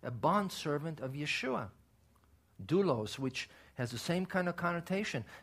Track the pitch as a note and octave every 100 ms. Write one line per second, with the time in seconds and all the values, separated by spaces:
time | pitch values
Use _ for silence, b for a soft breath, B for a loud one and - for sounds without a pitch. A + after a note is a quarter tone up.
0 | B2+ A#2+ D3 G3+ G3 - D#3 D3 D#3+ D3+
1 | C3 C#3 D3 - C4 A#3 G2+ - _ _
2 | _ _ _ _ _ - F#2+ F3+ F#3+ A#2
3 | G#2+ - C3 - - B B - A#2+ A#2+
4 | - F3 F#3 F#3+ F3 E3+ F3 E3+ E3+ F#3+
5 | G#3+ C3 B B